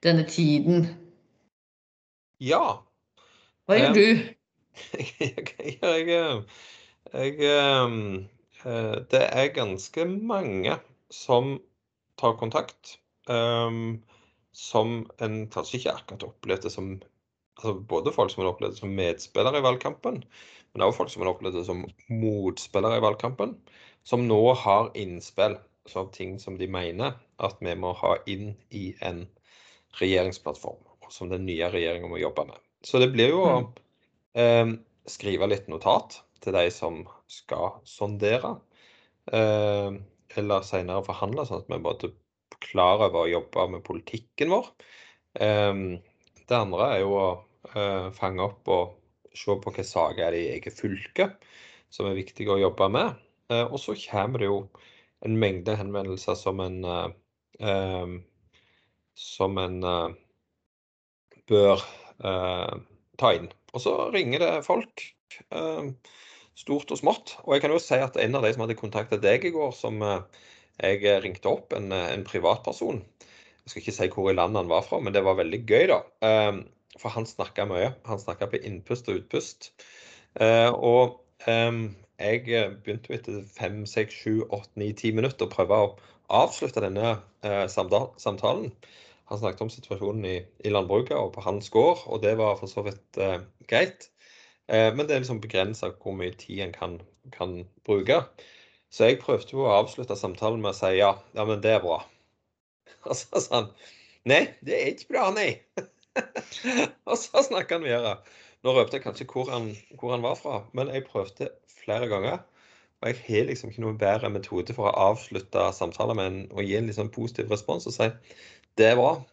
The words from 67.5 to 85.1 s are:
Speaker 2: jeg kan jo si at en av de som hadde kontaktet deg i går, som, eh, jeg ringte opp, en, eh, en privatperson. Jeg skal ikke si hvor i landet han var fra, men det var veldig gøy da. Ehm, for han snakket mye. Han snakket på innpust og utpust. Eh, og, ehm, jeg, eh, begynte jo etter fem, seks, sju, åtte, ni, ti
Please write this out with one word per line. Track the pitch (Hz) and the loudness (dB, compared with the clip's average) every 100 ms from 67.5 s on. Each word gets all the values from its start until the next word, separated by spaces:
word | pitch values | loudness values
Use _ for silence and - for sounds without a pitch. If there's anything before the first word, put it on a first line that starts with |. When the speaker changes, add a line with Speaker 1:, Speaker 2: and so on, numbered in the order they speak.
Speaker 2:
jeg | 143 | 0
kan | 143 | 2
jo | 165 | 0
si | - | 2
at | 127 135 - | 0 0 0
en | 110 | 0
av | 135 | 2
de | 110 | 0
som | 117 113 | 0 -4
hadde | 113 | -4
kontaktet | 110 107 104 107 | -4 -6 -2 0
deg | 98 117 | 4 4
i | 180 | 2
går, | 160 147 | -2 -4
som, | - 117 107 | -4 -6 -4
eh, | 104 98 92 - - - _ _ | -2 -2 -4 -20 -20 -20 _ _
jeg | 92 98 104 101 | 0 2 4 2
ringte | 95 90 - | 2 -4 -2
opp, | 143 - | -2 -2
en, | - 101 | -6 -4
eh, | 92 87 | -4 -2
en | 87 | -4
privatperson. | 90 101 85 113 - - - 117 - _ - - - _ - | -4 0 2 2 0 -6 -6 -6 -10 _ -20 -20 -20 _ -18
Jeg | |
skal | - | -12
ikke | - | -10
si | - 92 | -2 -2
hvor | 95 98 | 0 0
i | |
landet | 92 87 104 | 2 2 0
han | 85 | 0
var | 82 | 0
fra, | - - | 0 -4
men | 104 | 0
det | 98 | 2
var | 95 95 | 2 2
veldig | 82 104 113 | 0 -2 2
gøy | 110 185 | 4 6
da. | 139 - _ | 2 0 _
Ehm, | 110 110 104 98 - _ _ - | 4 4 4 0 -8 _ _ -12
for | 113 | -8
han | 110 110 | -6 -8
snakket | - 95 - 101 | -8 -8 -4 -4
mye. | 90 107 131 - | 0 -2 -4 -8
Han | 104 | -8
snakket | - 87 95 | -8 -6 -4
på | - | -4
innpust | - 92 95 123 - | -6 -12 -6 -6 -4
og | - | -6
utpust. | - 131 - - - _ - - - - _ - | -4 -6 -6 -14 -20 _ -20 -20 -20 -20 _ 2
Eh, | 113 113 117 | 6 6 6
og, | 120 120 120 127 123 _ _ - | 4 4 6 6 2 _ _ 0
ehm, | 113 117 117 110 98 - _ | 2 2 0 -6 -10 -20 _
jeg, | 101 113 120 | -2 -2 0
eh, | 117 104 98 | 0 0 -4
begynte | 104 110 - | -8 -8 -8
jo | 127 | -10
etter | - 104 98 - | -8 -10 -10 -8
fem, | 92 104 104 | -8 -6 -6
seks, | - 104 | -4 -4
sju, | - - 110 107 | -4 -2 0 0
åtte, | 101 - - | -6 -8 -8
ni, | 104 | -6
ti | 107 113 | -2 -2